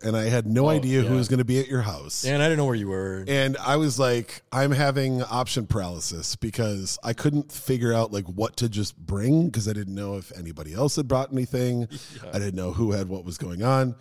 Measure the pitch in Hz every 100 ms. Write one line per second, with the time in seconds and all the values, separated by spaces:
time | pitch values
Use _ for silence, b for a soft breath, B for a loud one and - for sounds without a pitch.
0 | 110 113 110 120 110 117 143 156 131 131
1 | 113 127 117 127 120 127 131 131 107 80
2 | 71 - 127 143 151 160 143 120 101 95
3 | 95 95 98 139 135 135 - 143 156 120
4 | 131 120 117 - - 127 139 135 143 135
5 | 131 131 120 117 127 - 107 113 90 85
6 | - 85 78 - 113 104 110 101 95 -
7 | 113 117 147 147 143 - - 131 117 113
8 | 113 104 90 90 110 - 120 104 101 -
9 | 80 98 113 156 170 120 104 104 98 98
10 | 101 101 90 90 85 76 76 87 143 -
11 | 135 131 135 131 127 127 123 120 113 -
12 | - - - 101 101 92 90 82 113 101
13 | 95 95 87 87 90 87 113 135 131 117